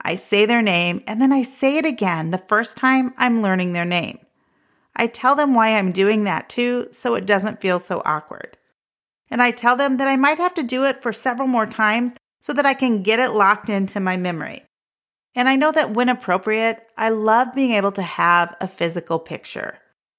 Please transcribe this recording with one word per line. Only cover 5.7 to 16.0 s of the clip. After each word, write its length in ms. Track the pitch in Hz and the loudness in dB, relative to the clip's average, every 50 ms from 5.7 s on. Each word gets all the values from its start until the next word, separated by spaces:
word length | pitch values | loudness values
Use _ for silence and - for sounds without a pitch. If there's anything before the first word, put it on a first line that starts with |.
| 220 | 2
I'm 160 | 214 196 185 175 | 2 0 0 0
doing 320 | 180 196 202 220 214 208 | 2 2 2 2 2 0
that 240 | 202 165 160 - - | -2 -2 -4 -6 -6
too, 400 | - - 240 247 247 247 - - | -4 -2 -2 -2 -2 -2 -4 -6
so 240 | - - - 247 233 | -10 -6 -4 -2 -2
it 120 | 202 190 | -2 0
doesn't 340 | 196 202 190 185 214 - - | 0 0 0 0 -2 -6 -4
feel 180 | - 190 180 180 | -2 -2 -2 -2
so 240 | 180 - 185 - - | -2 -4 -6 -4 -2
awkward. 520 | - 151 151 - - - - - - - _ _ _ _ _ _ _ _ _ _ _ _ _ _ _ | -2 -4 -4 -6 -10 -16 -18 -18 -20 -20 _ _ _ _ _ _ _ _ _ _ _ _ _ _ _
And 100 | - 240 | -2 0
I 120 | 247 247 240 | 0 0 0
tell 240 | - - 240 247 | 0 0 0 2
them 200 | 247 285 285 269 | 2 0 0 0
that 120 | 247 269 269 | 0 0 0
I 80 | 269 | 2
might 220 | 262 269 285 311 311 | 2 2 2 2 0
have 160 | 349 359 349 | -2 -2 -2
to 80 | - 285 | -4 -4
do 220 | 240 254 254 269 | -4 -2 0 0
it 160 | 277 254 262 | 0 -2 -2
for 120 | - 240 214 | -4 -6 -6
several 360 | - - 262 240 240 269 262 | -4 -4 -4 -4 -2 -2 0
more 180 | 254 233 220 | 0 0 0
times 460 | 214 - - 220 214 214 233 240 247 247 - _ _ _ _ - | -2 -2 0 0 0 2 0 -2 -4 -6 -10 _ _ _ _ -10
so 100 | - 285 | -4 -2
that 140 | 269 285 | 0 2
I 80 | 277 269 | 2 2
can 280 | 269 269 254 226 208 185 | 2 2 0 0 2 2
get 180 | 202 220 226 | 2 2 2
it 100 | 262 240 | 2 0
locked 400 | - 214 202 190 208 208 - - | 2 4 4 4 4 2 0 -2
into 280 | 208 196 196 190 - 208 | -2 -2 -2 -2 -2 -4
my 180 | 190 185 185 | -2 -2 -2
memory. 480 | 185 180 180 170 160 156 - - - - _ _ _ _ _ _ _ _ _ _ _ _ _ _ | -2 -2 -4 -4 -6 -8 -10 -12 -16 -18 _ _ _ _ _ _ _ _ _ _ _ _ _ _
And 140 | 247 247 254 | 0 2 2
I 80 | 269 | 4
know 160 | 269 285 311 302 | 4 2 2 2
that 180 | 311 277 - | 2 0 0
when 180 | 214 226 | 0 0